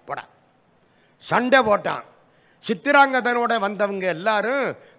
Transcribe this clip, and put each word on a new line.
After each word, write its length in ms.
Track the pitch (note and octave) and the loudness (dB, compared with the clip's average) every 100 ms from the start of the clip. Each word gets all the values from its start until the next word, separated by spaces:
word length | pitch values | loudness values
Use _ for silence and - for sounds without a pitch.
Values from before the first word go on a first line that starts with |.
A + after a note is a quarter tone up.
போடா." 240 | - C3+ - _ _ _ _ _ _ _ _ _ | -14 -12 -14 _ _ _ _ _ _ _ _ _
சண்டை 440 | - F3+ B3 C4 | -2 0 4 4
போட்டான். 420 | A3 G3+ E3+ C#3+ - _ _ _ _ _ - | 4 0 -2 -8 -10 _ _ _ _ _ -6
சித்திராங்கதனோட 920 | G#3+ C4+ C#4 C#4 B3+ A#3 A#3+ A#3+ A#3 | -4 2 4 4 2 0 0 0 0
வந்தவங்க 500 | G3 G3 G3+ G3 F#3 | -2 -2 -4 -2 -4
எல்லாரும் 680 | D#3+ G#3 G#3+ G#3 C#4 A3 B2+ - | -2 0 0 0 -2 -4 -6 -16